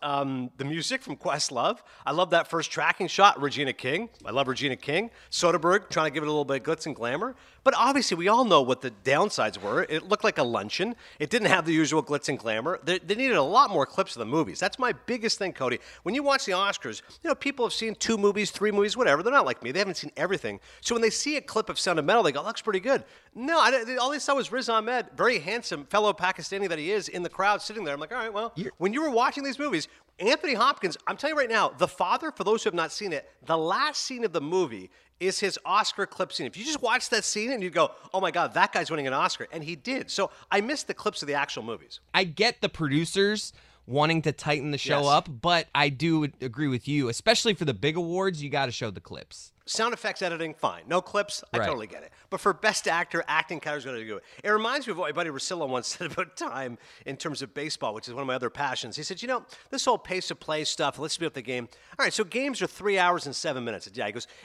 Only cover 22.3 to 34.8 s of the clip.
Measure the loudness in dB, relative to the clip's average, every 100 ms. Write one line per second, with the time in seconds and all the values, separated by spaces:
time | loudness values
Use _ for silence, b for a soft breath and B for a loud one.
22.3 | 0 -4 -6 -2 -2 2 0 -2 b b
23.3 | -8 0 4 4 4 0 -2 -2 -2 0
24.3 | 0 0 -4 0 0 0 -2 -4 0 2
25.3 | 2 -2 -6 -6 -8 -2 2 2 2 -2
26.3 | -2 -6 -4 -2 -2 -2 -2 -2 -6 -6
27.3 | 0 2 2 -2 -6 -6 -6 -6 -6 -4
28.3 | -4 -6 -6 -8 -2 -2 0 0 2 2
29.3 | 0 -6 -4 -2 -2 -4 b b -2 2
30.3 | 2 2 2 2 2 -4 -4 -6 -4 0
31.3 | 0 2 2 2 2 0 2 0 0 -2
32.3 | -4 0 0 0 0 -2 -4 -6 -6 -8
33.3 | _ 0 2 2 2 0 -2 -6 -4 -2
34.3 | -2 0 0 0 -4